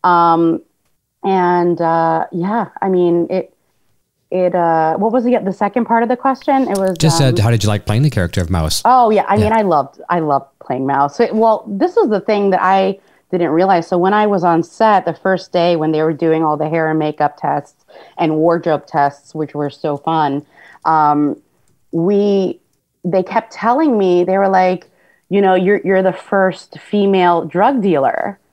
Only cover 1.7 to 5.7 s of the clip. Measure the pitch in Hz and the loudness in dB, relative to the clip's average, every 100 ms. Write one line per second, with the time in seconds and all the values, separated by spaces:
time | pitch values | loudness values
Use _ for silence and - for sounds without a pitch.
1.7 | 170 170 165 165 160 - 180 185 233 180 | 0 0 0 0 -2 -4 -6 -4 -4 -6
2.7 | - 196 180 175 175 170 185 - _ _ | -6 -2 0 2 0 -2 -4 -6 _ _
3.7 | _ _ _ _ _ _ 185 180 180 170 | _ _ _ _ _ _ -2 0 0 0
4.7 | 165 160 160 220 247 240 240 180 180 202 | 2 0 0 0 0 0 0 -2 -4 -4